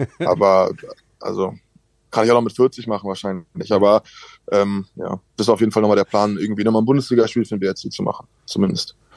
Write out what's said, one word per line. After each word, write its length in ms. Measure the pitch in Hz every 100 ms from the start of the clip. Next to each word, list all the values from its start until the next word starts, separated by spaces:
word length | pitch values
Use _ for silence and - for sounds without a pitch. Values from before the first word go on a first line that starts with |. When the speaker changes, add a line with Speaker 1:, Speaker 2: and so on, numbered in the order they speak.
| 131
Speaker 1:
<laughs> 180 | _ 175
Speaker 2:
Aber, 460 | 90 101 95 92 - - - _ _
also, 340 | - 98 95 - _ _ _ _ _
kann 160 | - 113
ich 60 |
auch 40 | 120
noch 60 |
mit 140 | 113 -
vierzig 320 | 131 - 113
machen 200 | 104 101
wahrscheinlich. 640 | 95 101 92 82 - -
Aber, 300 | 101 101 107 - - - - -
ähm, 340 | 101 101 101 98 -
ja, 240 | 90 92 - -
das 100 | 107
ist 40 |
auf 100 | 104
jeden 120 | 113
Fall 100 | 110
nochmal 160 | 107 101
der 80 | 98
Plan, 320 | 104 104 101
irgendwie 240 | 104 104
nochmal 180 | 107 110
ein 40 | 117
Bundesligaspiel 600 | 139 123 120 110 120 110
für 100 | 104
den 40 |
B 80 | 95
R 80 | 95
C 140 | -
zu 120 | -
machen, 260 | 101 - - _ -
zumindest. 500 | - 95 - - _ _